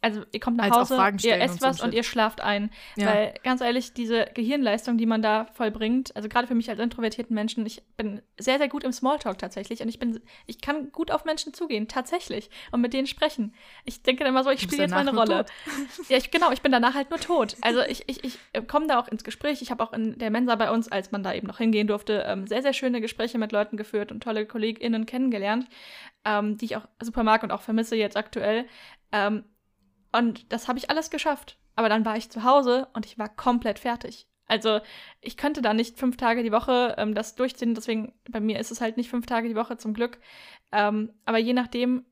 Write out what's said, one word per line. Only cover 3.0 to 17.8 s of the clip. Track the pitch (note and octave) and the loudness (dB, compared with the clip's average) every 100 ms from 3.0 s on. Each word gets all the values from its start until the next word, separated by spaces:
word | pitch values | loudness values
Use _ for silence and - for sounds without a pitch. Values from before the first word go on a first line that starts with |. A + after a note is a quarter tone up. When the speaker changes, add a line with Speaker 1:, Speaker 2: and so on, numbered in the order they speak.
| G#3 | 4
Speaker 1:
Weil | G#3+ - - | 4 2 -2
ganz | - B3+ | -2 0
ehrlich, | B3 A#3+ B3 | 2 0 -2
diese | - A3+ A#3 - | -6 0 2 2
Gehirnleistung, | - A3+ D4 B3 G#3+ A#3 A#3 | 0 0 2 2 2 0 2
die | A3+ | 2
man | A3 | 2
da | A3 G#3+ A3 | 2 2 0
vollbringt, | - A3 G#3+ A3 B3 C4 | -2 -4 -2 0 0 -2
also | - G#3+ | -8 -2
gerade | A#3+ B3 | 0 2
für | |
mich | A#3 A#3 | 0 -2
als | A3 | -2
introvertierten | A#3 A3+ A3+ A3 A#3 | -4 -2 -4 -4 -4
Menschen, | A3 G#3+ - A3 | -2 -2 -4 -6
ich | - _ - | -8 _ -8
bin | G#3+ G3+ _ - | -6 -6 _ -6
sehr, | A#3 C4 | 0 2
sehr | C#4+ | 2
gut | C#4+ | -2
im | C4 | -4
Smalltalk | B3 C4 D4 A#3 F#3+ | -2 0 0 -2 -6
tatsächlich | F#3 - G3+ A3+ | -8 -8 -10 -6
und | A3 | -6
ich | A#3 | -4
bin, | A#3+ A3+ - - - | -4 -4 -10 -20 -18
ich | A#3 | -12
kann | - D4+ C#4+ | -4 -4 -4
gut | - D#4+ | -6 -2
auf | - | -2
Menschen | E4 D#4 - | -2 -4 -4
zugehen, | - E4+ A3 G#3+ | -8 -4 -2 -2
tatsächlich, | - B3 F4 - - - - - | -4 -2 -4 -4 -8 -8 -18 -4
und | A#3+ | 0
mit | A#3+ | 0
denen | C4 C4+ | 0 -2
sprechen. | - D4+ D4+ G#3+ - - - | 0 -2 0 -6 -6 -20 -16
Ich | - - | -14 -4
denke | - B3+ | 0 2
dann | C#4+ | 4
immer | C4 | 4
so, | C4 | 4
ich | B3+ | 2
Speaker 2:
Du | F#3 | 0
bist | |
Speaker 1:
spiele | C#4+ | 0
jetzt | F#3 | 2
mal | F#3 | 2
eine | C#4 | 2
Speaker 2:
danach | A#3 A3 | 4 4
nur | F#3+ | 4
Speaker 1:
Rolle. | |
Speaker 2:
tot. | G#3+ - | 0 -6
<laughs> | - C#4+ C#4 - E4+ | -10 -8 -8 -10 2
Speaker 1:
Ja, | C4 | 2
ich, | - | 2
genau, | E4+ E4+ | 2 4
ich | B3+ | 4
bin | C#4+ | 4
danach | B3 A#3+ | 4 4
halt | C4+ C#4 | 2 -2
nur | E4 | -4
tot. | - F4 G#3+ - | 0 2 2 0
Also | A3 A#3 | 0 2